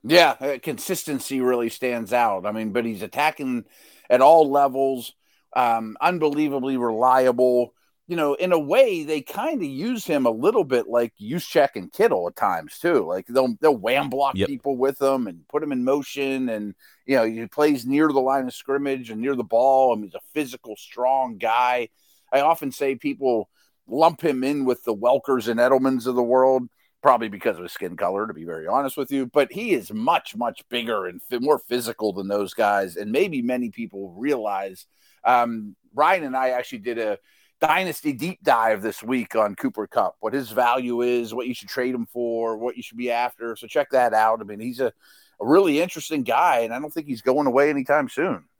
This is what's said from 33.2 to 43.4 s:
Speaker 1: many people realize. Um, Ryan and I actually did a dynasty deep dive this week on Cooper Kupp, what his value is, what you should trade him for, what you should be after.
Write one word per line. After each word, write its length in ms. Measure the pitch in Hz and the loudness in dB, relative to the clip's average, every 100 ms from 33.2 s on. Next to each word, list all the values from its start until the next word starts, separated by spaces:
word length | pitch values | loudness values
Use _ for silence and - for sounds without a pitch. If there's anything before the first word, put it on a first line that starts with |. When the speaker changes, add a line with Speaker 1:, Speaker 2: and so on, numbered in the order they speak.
| 196 143 | 0 -2
Speaker 1:
many 280 | 120 127 120 | -4 -4 -4
people 400 | 110 110 98 98 | -8 -12 -10 -14
realize. 760 | 87 135 135 107 95 98 92 - _ _ _ | -8 -4 -2 -2 -4 -6 -12 -20 _ _ _
Um, 520 | - 123 120 113 104 - _ | 2 2 2 -4 -10 -18 _
Ryan 300 | 113 156 190 | 0 2 2
and 120 | 143 131 | -2 -2
I 140 | 131 | -2
actually 280 | 123 123 120 | -2 -6 -10
did 200 | 110 117 | -8 -4
a 200 | 110 101 _ _ _ _ | -4 -6 _ _ _ _
dynasty 520 | 156 170 185 151 151 | 0 2 -2 -6 -6
deep 260 | 131 165 180 | -4 -8 -4
dive 400 | - 120 113 107 | 2 4 4 0
this 200 | 104 - | -4 -8
week 340 | 110 127 113 113 | -4 -4 -2 0
on 200 | 104 98 | -2 -2
Cooper 320 | 131 110 104 | -6 -6 -4
Kupp, 280 | 120 92 - | -2 -2 -4
what 120 | 107 | -6
his 180 | 135 117 | -4 -4
value 520 | 107 120 131 123 120 | 0 0 0 -2 -2
is, 320 | 123 123 117 | 0 0 -2
what 140 | 113 123 | -8 -8
you 60 | |
should 140 | 120 104 | -10 -8
trade 260 | - 127 | -4 -4
him 120 | 123 113 | -4 -6
for, 500 | 120 120 117 113 110 | -6 -4 -4 -4 -4
what 200 | 120 117 | -6 -8
you 60 | |
should 140 | 120 113 | -16 -8
be 120 | 120 | -4
after. 460 | 117 120 - | -2 -4 -6